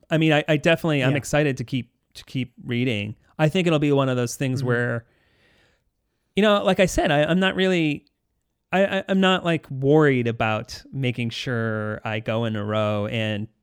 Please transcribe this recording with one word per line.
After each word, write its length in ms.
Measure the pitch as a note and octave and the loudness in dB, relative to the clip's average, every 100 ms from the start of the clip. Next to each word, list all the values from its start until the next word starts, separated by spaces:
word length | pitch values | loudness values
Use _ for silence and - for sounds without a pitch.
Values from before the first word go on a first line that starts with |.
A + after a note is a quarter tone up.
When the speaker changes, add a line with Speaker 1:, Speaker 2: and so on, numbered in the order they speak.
| - | -4
Speaker 1:
I 80 | D#3+ | 0
mean, 140 | D#3+ | 4
I, 140 | D3+ D3+ | 2 2
I 80 | D#3 | 2
definitely, 480 | E3+ D#3+ E3+ D3 | 2 2 2 0
I'm 80 | B2+ | 0
Speaker 2:
Yeah. 60 | C#3 | 0
Speaker 1:
excited 400 | - D3 D3+ B2+ | 0 0 0 -2
to 80 | A#2+ | -4
keep, 260 | C3 A#2 _ _ | -6 -6 _ _
to 100 | - | -20
keep 300 | - C3 A#2+ - | -10 -8 -8 -10
reading. 540 | C#3+ A#2+ B2+ G#2+ G#2 - _ - | -6 -2 0 -2 -4 -10 _ -6
I 120 | D#3 | -4
think 180 | F#3+ F3 | 0 0
it'll 100 | D#3 | 0
be 140 | D3 | 2
one 160 | C#3 C3+ | 2 0
of 80 | B2+ | 0
those 220 | A#2+ - | -4 -4
things 220 | C3+ C3 | -4 -4
Speaker 2:
Mm-hmm. 60 | C3 | -2
Speaker 1:
where, 360 | A#2+ A#2+ A#2 - _ _ _ _ _ _ _ _ _ _ _ _ - | -2 -2 -6 -10 _ _ _ _ _ _ _ _ _ _ _ _ 2
you 60 | |
know, 200 | G#3+ G3+ | 4 4
like 160 | G3+ F#3+ | 2 2
I 60 | F#3 | 2
said, 260 | - E4 | 2 2
I, 120 | D3 | 2
I'm 160 | D3+ E3+ | 2 2
not 160 | F#3+ - | 2 0
really, 500 | F#3 F3+ D#3 D3 - _ _ _ _ _ _ | 0 2 0 -2 -8 _ _ _ _ _ _
I, 260 | F3+ G3 F#3+ | 0 0 0
I, 40 | - | 0
I'm 120 | F#3+ | 2
not, 240 | F#3+ F#3 F3 | 4 2 0
like, 240 | D#3+ - | -2 -4
worried 580 | C3 C3+ D#3 D3 C3 A#2 | -4 4 6 6 4 0
about 540 | A2+ A2+ A2 A2+ - C#4+ | 0 -2 -2 -6 -14 -12
making 380 | D3 B2+ A#2+ A#2 | -6 -4 -4 -6
sure 720 | - - A#2+ A2+ G#2+ G#2+ G#2+ | -6 -6 -4 -2 -4 -6 -6
I 160 | A2+ G#2+ | -6 -6
go 260 | A2 A2 A#2 | -4 -2 -2
in 100 | A2 | -4
a 80 | |
row 420 | G#2 G#2+ G#2 G#2+ G#2 | -2 -2 0 -2 -4
and 400 | A#2+ A2 G#2 A2 _ | -4 -4 -4 -8 _